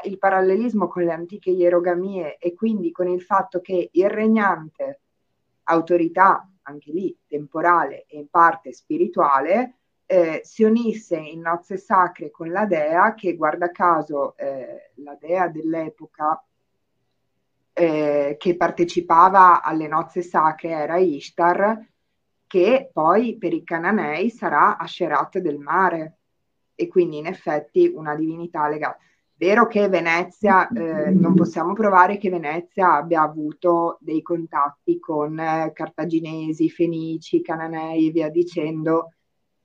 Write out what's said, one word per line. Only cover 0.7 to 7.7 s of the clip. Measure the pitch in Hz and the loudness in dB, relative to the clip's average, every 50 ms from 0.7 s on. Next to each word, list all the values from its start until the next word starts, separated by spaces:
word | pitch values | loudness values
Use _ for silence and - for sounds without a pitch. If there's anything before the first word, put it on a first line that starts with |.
| 220 208 185 170 | 0 -2 -2 -2
con | - 180 175 | -2 -2 -2
le | 170 | -2
antiche | 165 160 170 170 202 208 - 190 | -2 -4 -8 -12 -14 -8 -4 -2
ierogamie | 180 185 175 175 175 175 175 185 175 175 185 196 196 185 165 143 - - | 0 2 2 4 4 2 2 0 -2 -2 -4 -6 -6 -8 -8 -8 -10 -8
e | - 175 175 | -8 -8 -4
quindi | - 220 226 220 202 175 170 | -2 -2 -2 -2 -2 -4 -4
con | 165 - 180 180 | -4 -4 -2 -2
il | 180 180 | -2 -4
fatto | 180 - 202 190 185 185 - 175 | -4 -2 -2 -2 -2 -2 -6 -8
che | 180 - 185 180 170 - | -6 -4 -4 -4 -4 0
il | - 170 190 208 | 0 2 2 2
regnante, | 220 214 220 220 220 220 208 196 175 165 156 156 - - 139 135 143 - _ _ _ _ _ _ _ _ _ _ _ _ _ | 0 0 2 2 2 4 2 2 0 -2 -6 -12 -12 -10 -10 -10 -10 -14 _ _ _ _ _ _ _ _ _ _ _ _ _
autorità, | - 165 165 165 - 180 175 165 165 165 185 190 196 170 - - - _ _ | 0 0 0 2 2 2 2 2 0 2 4 4 4 4 2 -2 -10 _ _
anche | _ 139 147 147 - 147 151 | _ -18 -18 -18 -12 -8 -8
lì | 185 196 175 - - _ _ | -6 -6 -6 -8 -10 _ _
temporale | 147 147 151 143 - 160 160 170 | -10 -10 -10 -8 -6 -2 2 2